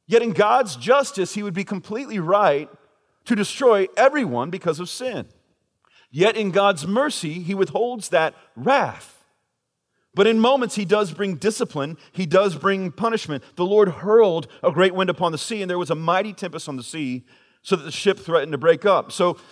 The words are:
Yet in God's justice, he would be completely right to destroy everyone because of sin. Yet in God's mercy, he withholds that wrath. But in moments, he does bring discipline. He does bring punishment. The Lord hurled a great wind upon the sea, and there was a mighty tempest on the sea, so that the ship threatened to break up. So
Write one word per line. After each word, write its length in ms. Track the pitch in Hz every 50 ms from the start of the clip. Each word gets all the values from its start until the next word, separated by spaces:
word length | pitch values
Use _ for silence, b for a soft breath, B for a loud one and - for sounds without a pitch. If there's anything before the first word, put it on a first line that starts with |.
| _
Yet 140 | - 196 226
in 120 | 240 226
God's 440 | 170 - 208 214 240 262 262 196 135
justice, 580 | 120 120 202 254 285 269 - - 196 180 - -
he 80 | 208
would 120 | 208 202 170
be 100 | 190 190
completely 540 | - 202 185 - - 214 254 277 208 220 196
right 500 | 160 165 190 208 208 170 143 143 156 - - _ _ _ _ _ _ _ _ _ _
to 100 | - 240
destroy 540 | 208 202 - - - 277 247 220 196 190 - -
everyone 540 | 196 240 277 302 294 247 156 120 120 127 170
because 280 | 175 190 - 175 165 147
of 120 | 180 170
sin. 360 | - - 247 262 220 147 104 - _ _ _ _ _ _ _ _ _ _ b b b b b b
Yet 260 | - 147 185 226 196
in 140 | 220 214 196
God's 360 | 160 196 196 202 196 143 147
mercy, 540 | 175 202 247 285 302 - - - 151 156 180
he 140 | 175 165 202
withholds 560 | 190 190 - 147 196 233 240 247 220 180 -
that 240 | 139 156 160 151 - _ _ _ _
wrath. 680 | 113 131 220 277 269 190 123 104 - - - - _ _ _ _ _ _ _ _ _ _ _ _ _ _ _ _ _ _ _ -
But 120 | - 202
in 120 | 220 226 220
moments, 360 | 220 247 269 269 247 214 -
he 100 | 214 202
does 300 | 156 202 214 214 170 156
bring 220 | 165 202 196 185
discipline. 600 | 131 - 214 214 - 247 - - 151 135 151 165 b b b
He 160 | - 180 190
does 280 | 151 165 185 208 202 160
bring 340 | 139 143 196 196 190 190 175
punishment. 520 | - - 208 226 226 214 - - 151 127 B B _
The 80 | - 175
Lord 240 | 185 208 214 208 190
hurled 580 | 143 - 160 202 220 233 220 196 160 170 156 B B B
a 80 | - 180
great 240 | 143 160 190 190 180
wind 140 | 185 190 180
upon 240 | 165 - 180 170
the 60 | 160 147
sea, 240 | - - 233 208
and 80 | 190 180
there 80 | 180 175
was 100 | 180 160
a 40 | 160
mighty 400 | 156 165 165 175 185 202 214 190
tempest 340 | - 196 175 143 - - 156
on 80 | 139
the 60 | 127
sea, 420 | 117 - - 160 147 127 127 123 b b b b b b b b
so 140 | - - 190
that 80 | 170 139
the 80 | 160
ship 260 | - - - 202 185 -
threatened 340 | - - 165 160 139 160
to 60 | 151 131
break 260 | 143 165 165 - -
up. 280 | 202 185 147 - -
So 260 | - - 180 175 156 B B B